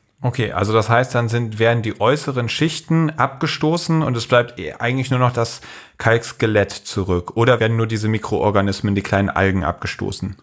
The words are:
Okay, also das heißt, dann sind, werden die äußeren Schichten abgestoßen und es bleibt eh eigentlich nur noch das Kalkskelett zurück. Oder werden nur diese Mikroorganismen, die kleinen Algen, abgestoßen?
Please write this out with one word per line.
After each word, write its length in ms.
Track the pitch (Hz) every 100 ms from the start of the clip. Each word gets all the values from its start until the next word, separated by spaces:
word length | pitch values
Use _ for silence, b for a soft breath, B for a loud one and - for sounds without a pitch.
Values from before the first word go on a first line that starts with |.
| b _
Okay, 300 | 123 120 110
also 220 | - 104
das 160 | 110 104
heißt, 240 | 117 127
dann 160 | 123 117
sind, 280 | 120 117 107
werden 220 | 113 117
die 180 | 113 -
äußeren 520 | 107 147 - 131 117
Schichten 580 | - 160 156 - 165 156
abgestoßen 920 | 151 131 - 156 - 156 165 - 160
und 120 | 147 120
es 80 | 110
bleibt 320 | 123 120 -
eh 140 | 80
eigentlich 360 | - 117 131 127
nur 80 | 127
noch 140 | 123
das 300 | 123 113 - B B B B
Kalkskelett 760 | 113 113 - - 113 107 98
zurück. 680 | - - - 95 90 - -
Oder 200 | 117 120
werden 200 | 113 113
nur 80 | 113
diese 200 | 110 107
Mikroorganismen, 840 | 110 - 104 104 101 98 95 104
die 60 | 101
kleinen 300 | - 98 98
Algen, 340 | - 98 95
abgestoßen? 720 | 78 - - - 98 - 95 98